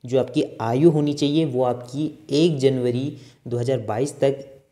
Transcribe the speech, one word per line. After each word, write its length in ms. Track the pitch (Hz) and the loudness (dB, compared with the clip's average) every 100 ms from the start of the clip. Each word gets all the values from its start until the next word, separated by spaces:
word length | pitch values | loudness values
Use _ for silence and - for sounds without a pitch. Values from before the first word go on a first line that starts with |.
| 123 | 0
जो 140 | 127 | 0
आपकी 240 | 123 151 - - | 0 -2 -2 -4
आयु 280 | 113 127 170 | -2 6 6
होनी 240 | 151 147 | 6 0
चाहिए 320 | 147 143 151 160 | 0 0 0 0
वो 180 | 123 | 0
आपकी 560 | 127 123 - 135 151 - - | 0 -2 -8 -6 -6 -8 -2
एक 240 | 143 170 147 | 2 2 4
जनवरी 600 | 131 131 123 120 143 - - _ 120 | 2 2 -2 -2 -4 -10 -20 _ -8
दो 100 | 120 | -4
हज़ार 220 | 123 127 | -2 -2
बाईस 400 | 110 107 143 - | -2 -4 -4 0
तक 420 | 139 139 - - _ | 0 0 -10 -20 _